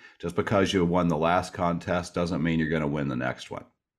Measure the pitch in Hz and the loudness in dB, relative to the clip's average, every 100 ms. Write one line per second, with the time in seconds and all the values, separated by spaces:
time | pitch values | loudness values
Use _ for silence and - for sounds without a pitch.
0 | - - 85 87 101 101 92 95 87 87 | -20 -12 -8 -4 2 2 4 2 2 2
1 | 85 78 82 90 90 - 87 85 90 87 | 2 2 4 2 0 -2 -2 -2 -2 -4
2 | 87 87 85 76 82 80 78 80 73 73 | -2 -4 -2 0 0 0 0 0 -2 -2
3 | 67 62 64 - - - - _ _ | -4 -4 -4 -6 -10 -14 -14 _ _